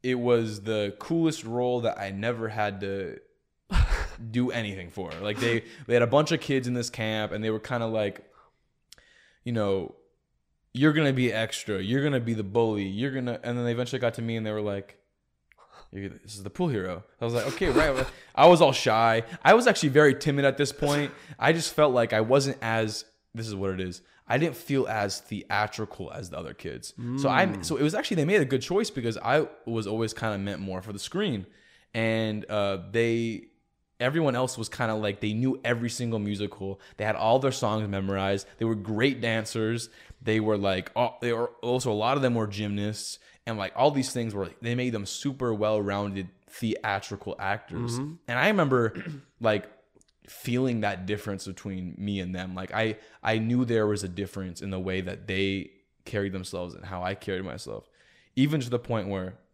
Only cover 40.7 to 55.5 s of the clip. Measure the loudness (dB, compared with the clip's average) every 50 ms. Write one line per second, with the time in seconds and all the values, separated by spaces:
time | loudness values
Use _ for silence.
40.7 | 0 0 -2 -4 0 0 0 0 0 -4 -2 -2 0 0 -2 -4 -4 -6 -2 0
41.7 | 0 0 2 0 0 0 2 2 2 2 2 2 2 2 0 -2 -2 -4 -4 -4
42.7 | -2 -2 -4 -4 -6 -6 -10 -12 -12 -14 _ -20 -20 _ _ -8 -6 -4 -6 -6
43.7 | 0 4 4 4 4 2 -2 -2 -2 -4 -4 -4 -4 -4 -6 -6 -6 -8 -4 -4
44.7 | -2 0 -2 -2 -2 -4 -6 -6 -8 -6 -4 -6 -4 -2 -2 -2 0 2 2 2
45.7 | 2 2 0 0 -2 -2 -2 -2 -4 -6 -6 -8 -12 _ _ _ -10 -4 -2 -2
46.7 | -2 -2 -2 -2 -2 -2 -4 -8 -12 -10 -8 -10 -8 -6 -4 -4 -4 -4 -6 -10
47.7 | -8 -6 -6 -4 -4 -6 -6 -8 -10 -14 _ -6 -2 0 2 2 4 4 4 4
48.7 | 4 4 4 2 0 -4 -10 -10 -12 -12 -16 _ _ _ 2 2 2 2 0 -6
49.7 | -18 _ _ _ _ _ _ _ _ _ _ -20 -20 -10 -4 -2 0 2 2 2
50.7 | 2 0 0 -2 -2 -4 -4 -4 -4 -4 -4 -6 -6 -6 -8 -10 -12 -10 -10 -8
51.7 | -8 -6 -8 -8 -8 -6 -4 -4 -2 -2 -4 -4 -6 -6 -6 -8 -8 -10 -10 -6
52.7 | -2 0 0 0 -2 -4 -10 -20 -20 -6 -2 0 0 0 2 2 2 2 2 4
53.7 | 4 4 4 4 2 0 -2 -6 -6 -6 -6 -6 -6 -8 -8 -8 -10 -10 -8 -6
54.7 | -6 -4 -4 -2 -2 -2 -4 -4 -8 -10 -6 -4 -2 0 0 0